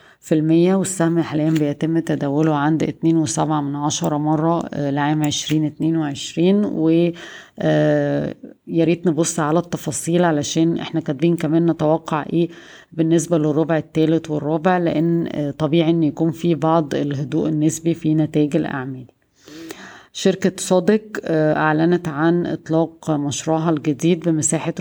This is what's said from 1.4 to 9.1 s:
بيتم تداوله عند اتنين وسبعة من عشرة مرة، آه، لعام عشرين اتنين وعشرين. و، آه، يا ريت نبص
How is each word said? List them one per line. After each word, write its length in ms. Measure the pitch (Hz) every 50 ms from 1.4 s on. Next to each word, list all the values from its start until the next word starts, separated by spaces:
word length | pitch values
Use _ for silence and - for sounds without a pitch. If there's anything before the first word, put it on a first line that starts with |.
| 151 160
بيتم 480 | 160 151 151 143 143 - 160 156 165 165
تداوله 560 | 160 - 156 139 143 139 139 151 160 160 151
عند 280 | 143 143 156 160 147
اتنين 340 | 160 156 139 - - 165 165
وسبعة 440 | 160 156 - - 160 151 151 156 151
من 160 | 143 139 143
عشرة 400 | 143 147 151 151 - 165 165 151
مرة، 460 | 147 151 151 156 151 156 165 170 165 - - -
آه، 160 | 151 143 139
لعام 340 | 139 147 143 151 156 151 151
عشرين 400 | 147 143 - - - 156 156 156
اتنين 320 | 147 151 - 147 160 165
وعشرين. 680 | 165 156 143 139 - - - - 165 170 190 202 208 208
و، 460 | - - 160 156 160 165 170 170 170 170 - - - - - - - _ -
آه، 760 | - 156 156 151 151 151 147 147 143 143 143 143 147 - - - - - - _ _
يا 180 | - 170 165 160
ريت 220 | 160 175 175 175
نبص 340 | 180